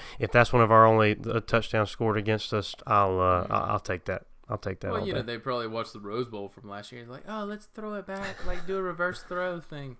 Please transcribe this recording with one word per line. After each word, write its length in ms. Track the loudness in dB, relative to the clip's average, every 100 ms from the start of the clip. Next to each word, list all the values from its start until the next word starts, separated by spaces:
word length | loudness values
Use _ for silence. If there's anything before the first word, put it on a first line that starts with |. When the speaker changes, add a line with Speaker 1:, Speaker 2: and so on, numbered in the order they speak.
| -4 -6
Speaker 1:
if 120 | 2
that's 200 | 4 6
one 80 | 6
of 100 | 8
our 140 | 8
only, 320 | 8 8 4 2 -2
uh, 100 | -2
touchdowns 500 | 0 0 0 -2 -2
scored 280 | -2 0 0
against 340 | 0 -2 0
us, 220 | -4 -4 -8 2
I'll, 320 | 4 4 4
uh, 240 | 4 2
Speaker 2:
Mm-hmm. 80 | 2
Speaker 1:
I-, 140 | -2 0
I'll 100 | -4
take 240 | -4 -6
that. 220 | -4 -8 -8 -18 -10
I'll 100 | -8
take 220 | -6 -6
that 100 | -4
Speaker 2:
Well, 100 | -4
Speaker 1:
all 60 | -4
Speaker 2:
you 80 |
know, 80 | -4
Speaker 1:
day. 120 | -6
Speaker 2:
they 40 | -8
probably 300 | -6 -4 -4
watched 260 | -6 -8
the 60 | -10
Rose 280 | -8 -6 -4
Bowl 200 | -6 -10
from 180 | -14 -14
last 240 | -14 -14
year. 140 | -16 -16
Like, 140 | -16 -10
"Oh, 180 | -8
let's 220 | -8 -10 -14
throw 280 | -14 -10
it 120 | -10 -10
back, 380 | -10 -10 -6
like, 220 | -2 0 -2
do 100 | -2
a 60 |
reverse 400 | -4 -2 -4 -4
throw 380 | -8 -6 -6 -6
thing." 360 | -10 -12 -12